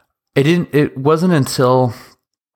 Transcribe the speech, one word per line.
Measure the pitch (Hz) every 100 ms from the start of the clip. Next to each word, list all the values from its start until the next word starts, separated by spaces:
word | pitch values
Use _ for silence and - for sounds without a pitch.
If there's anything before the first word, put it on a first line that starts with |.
| _ _ _ -
It |
didn't, | 139 175 - 143
it | 143 131
wasn't | 135 160 185
until | 165 131 - 127 127 123 110 - _ _ _ _